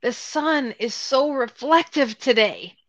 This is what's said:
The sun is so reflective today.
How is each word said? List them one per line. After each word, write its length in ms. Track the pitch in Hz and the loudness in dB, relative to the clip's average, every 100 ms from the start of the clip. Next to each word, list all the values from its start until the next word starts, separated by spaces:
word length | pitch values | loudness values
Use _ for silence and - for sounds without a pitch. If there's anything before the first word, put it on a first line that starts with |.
The 100 | 233 | -4
sun 580 | 240 - 311 302 302 254 - | -6 -6 -4 0 0 -2 -6
is 160 | 226 | -6
so 360 | - - 269 294 | -6 -2 2 2
reflective 880 | 277 240 _ 254 320 330 - 254 214 | 0 -6 _ 2 2 2 0 -2 -2
today. 580 | - 226 214 87 180 _ | 0 4 2 0 -16 _